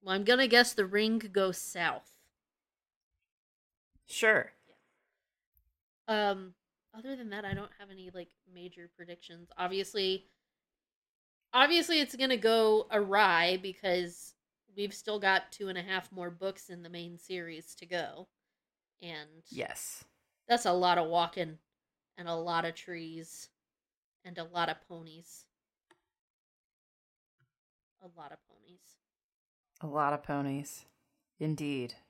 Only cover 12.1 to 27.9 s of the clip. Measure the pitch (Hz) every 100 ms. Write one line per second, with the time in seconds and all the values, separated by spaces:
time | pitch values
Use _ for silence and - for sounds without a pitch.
12.1 | 240 262 247 220 226 220 214 214 214 196
13.1 | 196 202 170 170 185 190 185 196 180 180
14.1 | 175 - _ _ _ _ 202 202 202 -
15.1 | 208 196 190 - - 196 185 180 190 180
16.1 | 185 175 170 190 190 - 175 170 175 170
17.1 | 175 - 185 170 160 170 - 175 175 151
18.1 | 151 185 _ _ _ _ _ _ _ 175
19.1 | 156 151 160 _ 131 120 - - - -
20.1 | _ _ _ - 233 220 180 180 175 160
21.1 | 170 170 - 165 160 _ _ _ _ _
22.1 | - 170 165 170 165 165 165 - 170 160
23.1 | 165 160 - - _ _ _ _ _ _
24.1 | _ 185 175 165 175 165 160 _ 170 165
25.1 | 160 170 - - _ _ _ _ _ _
26.1 | _ _ _ _ _ _ _ _ _ _
27.1 | _ _ _ _ _ _ _ _